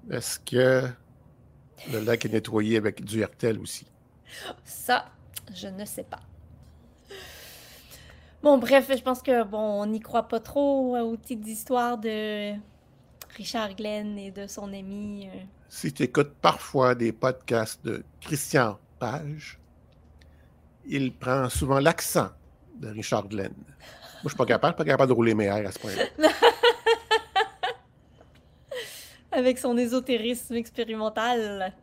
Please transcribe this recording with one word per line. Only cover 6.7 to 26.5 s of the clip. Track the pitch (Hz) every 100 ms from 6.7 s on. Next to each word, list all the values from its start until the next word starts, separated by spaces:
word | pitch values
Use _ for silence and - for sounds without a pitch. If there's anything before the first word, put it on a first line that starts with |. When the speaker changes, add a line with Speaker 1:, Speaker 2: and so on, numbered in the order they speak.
| - - _ - 392 - - - - - - - - - - - -
Speaker 2:
Bon, | 294 277
bref, | 247 269 269 262
je |
pense | 262 254
que, | - 240
bon, | 208 214 214 202
on | 208
n'y | 220
croit | - 226 226
pas | 226
trop, | 226 285 285 269 254 247
euh, |
aux | 226 226
petites | - 233 214
histoires | 220 - 247 240 240
de | 226 214 214 208 208 208 - _ _ _ _ _ - -
Richard | 202 233 214 190
Glenn | 214 214 214 208
et | 196
de | 196 202
son | - 202
ami, | 196 190 202 208 208 190
euh. | 98 92 - -
Speaker 1:
Si | - 151
t'écoutes | - 143 - 143 -
parfois | 170 156 - 143 127 120
des | 117
podcasts | 110 131 127 - 117 110 -
de | - - - -
Christian | - 151 - 147 113 98 _ -
Page, | 117 139 147 151 - - _ - _ _ _ - - - - _ - _ -
il | 139 131
prend | - 127 135 127
souvent | - 135 139
l'accent | 147 165 - 175 101 - - - - 269
de | 117
Richard | 107 104 113 101
Glenn. | 104 95
Moi, | - - - - - - -
je | 147
suis | -
pas | 117
capable, | 110 147 170
pas | 151
capable | 135 135
de |
rouler | 117 117
mes | 107 101
airs | 104 101
à |
ce | -
point-là. | 110 95 - -
Speaker 2:
<laughs> | 311 - 466